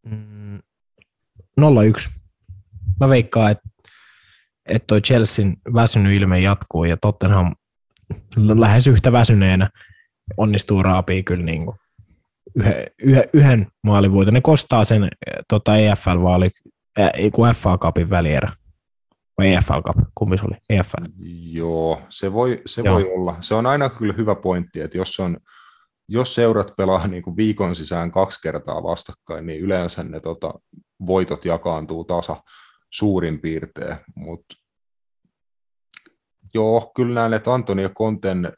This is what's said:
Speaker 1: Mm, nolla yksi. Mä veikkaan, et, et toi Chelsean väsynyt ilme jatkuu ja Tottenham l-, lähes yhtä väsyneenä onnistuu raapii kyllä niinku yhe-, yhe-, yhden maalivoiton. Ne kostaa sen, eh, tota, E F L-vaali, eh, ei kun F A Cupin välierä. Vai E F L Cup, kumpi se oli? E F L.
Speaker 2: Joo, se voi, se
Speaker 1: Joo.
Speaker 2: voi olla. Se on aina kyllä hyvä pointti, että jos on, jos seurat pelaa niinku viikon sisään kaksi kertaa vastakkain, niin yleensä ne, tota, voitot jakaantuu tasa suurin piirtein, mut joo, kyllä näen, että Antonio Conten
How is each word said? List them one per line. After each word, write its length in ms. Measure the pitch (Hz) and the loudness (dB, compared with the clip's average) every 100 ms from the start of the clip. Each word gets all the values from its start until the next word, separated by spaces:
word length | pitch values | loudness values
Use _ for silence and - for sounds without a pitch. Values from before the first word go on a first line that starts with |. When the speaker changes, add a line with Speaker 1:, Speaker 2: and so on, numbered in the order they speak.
| 110 | -12
Speaker 1:
Mm, 520 | 107 107 104 104 101 _ _ _ _ _ _ _ _ _ - | -14 -14 -18 -16 -18 _ _ _ _ _ _ _ _ _ 2
nolla 260 | 151 123 | 6 6
yksi. 280 | 110 107 - - _ _ _ - _ - - - | 6 2 -4 -12 _ _ _ -20 _ -12 -6 0
Mä 80 | 135 | 4
veikkaan, 420 | 131 110 117 107 | 4 2 2 2
et, 80 | 107 - _ _ _ _ _ _ _ _ _ - | 0 -6 _ _ _ _ _ _ _ _ _ -4
et 200 | 110 - | -4 0
toi 140 | 107 | 0
Chelsean 560 | - 123 110 - 98 - - | 4 2 2 0 -2 -2 -2
väsynyt 380 | 117 117 110 98 | 2 2 2 2
ilme 280 | 101 98 90 | 2 2 2
jatkuu 440 | 95 98 - 80 | 2 0 -4 -4
ja 120 | 85 82 | -2 0
Tottenham 580 | 104 101 95 98 87 - _ _ _ _ _ - _ 113 | -2 0 2 2 2 -4 _ _ _ _ _ -16 _ 0
l-, 240 | 107 110 | 2 4
lähes 260 | 110 110 127 | 6 4 6
yhtä 260 | 110 131 | 4 4
väsyneenä 580 | 120 113 107 95 92 95 _ - _ _ _ - 104 | 4 4 4 4 2 0 _ -20 _ _ _ -14 -4
onnistuu 460 | 107 101 - 98 | 0 -2 0 0
raapii 400 | 92 92 90 92 | 2 0 0 -4
kyllä 220 | 92 90 | -2 -4
niinku 300 | 82 80 82 104 _ _ _ _ _ _ - - | -4 -6 -8 -12 _ _ _ _ _ _ -8 -2
yhe-, 320 | 101 - - _ | 0 -2 -8 _
yhe-, 260 | 131 131 - | 4 4 4
yhden 340 | 156 143 117 95 _ | 6 6 4 0 _
maalivoiton. 520 | 107 104 98 98 95 | 0 4 4 4 4
Ne 60 | 123 | 4
kostaa 440 | 143 156 - 120 | 4 2 2 0
sen, 180 | 104 110 | 2 2
eh, 80 | 98 - - - - | 0 -6 -14 -14 -2
tota, 280 | 107 - 107 | -2 2 4
E 200 | 107 98 | 4 2
F 100 | - | 0
L-vaali, 440 | 87 90 90 92 - - _ _ - | 0 2 2 0 -2 -20 _ _ 0
eh, 120 | 95 | 0
ei 160 | - 104 | 2 0
kun 240 | 98 117 | 2 2
F 120 | 113 101 | 2 0
A 120 | 90 | 0
Cupin 320 | 87 85 85 | 0 -2 0
välierä. 420 | 90 82 73 - - _ _ _ _ _ _ _ - | 0 0 -2 -4 -10 _ _ _ _ _ _ _ 0
Vai 160 | 98 | 2
E 60 | 90 | 2
F 100 | - | 0
L 100 | 69 | -2
Cup, 160 | - - - | -2 -2 -2
kumpi 240 | - 104 92 | -2 -2 -2
se 60 | |
oli? 100 | 101 - _ | -4 -10 _
E 120 | 101 | -2
F 120 | 92 - | 0 -6
L. 40 | 87 92 87 85 82 | -12 -16 -20 -18 -12
Speaker 2:
Joo, 500 | 82 82 82 80 80 - | -8 -4 -2 -2 -4 -8
se 240 | - 98 | -10 -6
voi, 300 | 104 123 120 - | -2 -2 -4 -8
se 160 | - | -4
Speaker 1:
Joo. 100 | 104 | 0
Speaker 2:
voi 100 | 92 | 2
olla. 320 | 92 92 90 85 | 0 -4 -4 -6
Se 140 | 87 | -4
on 120 | 110 123 | 0 0
aina 220 | 143 135 | 0 -2
kyllä 260 | - 107 101 | -4 -6 -2
hyvä 180 | 107 | -2
pointti, 460 | 101 95 90 87 - | -2 -2 -4 -6 -10
että 180 | 78 90 | -8 -6
jos 220 | 92 - | -8 -6
on, 160 | 90 85 _ _ - _ _ _ - | -6 -8 _ _ -20 _ _ _ -6
jos 260 | 113 127 | -4 -2
seurat 380 | - 117 107 98 - | 0 2 2 -2 -2
pelaa 300 | 95 92 92 | 0 0 -2
niinku 300 | 90 87 87 | -8 -10 -2
viikon 400 | 110 104 92 85 | -2 0 -4 -4
sisään 340 | 76 85 85 | -6 -6 -4
kaksi 300 | 92 95 - | -2 -2 -4
kertaa 400 | 82 76 - 76 | -10 -10 -8 -8
vastakkain, 640 | 82 85 - - - 80 82 | -6 -8 -10 -20 -16 -14 -12
niin 140 | 78 | -8
yleensä 440 | 95 95 87 - | -4 -4 -4 -8
ne, 160 | 82 80 | -12 -12
tota, 340 | 80 82 78 - _ - _ _ 92 | -12 -10 -12 -12 _ -20 _ _ -2
voitot 380 | 95 92 73 | 0 0 -6
jakaantuu 600 | 87 82 85 80 78 82 | -6 -4 -4 -6 -8 -12
tasa 320 | 82 87 - 78 _ _ _ _ _ | -6 -6 -6 -14 _ _ _ _ _
suurin 500 | - 104 92 82 78 | -4 -2 0 -4 -6
piirtein, 560 | 80 80 80 - - 76 - | -8 -8 -10 -12 -12 -12 -16
mut 300 | - 78 85 _ - _ _ _ _ _ _ _ _ _ _ _ _ _ - _ _ _ _ - | -18 -16 -18 _ -20 _ _ _ _ _ _ _ _ _ _ _ _ _ -20 _ _ _ _ -8
joo, 380 | 113 110 113 - - | -2 2 0 -2 -4
kyllä 180 | 120 | -2
näen, 180 | 120 117 | 0 -2
että 220 | 110 120 | -2 -2
Antonio 340 | 127 123 95 95 | -2 -2 -4 -4
Conten 640 | - 110 107 98 92 85 | -4 -4 -2 -4 -4 -6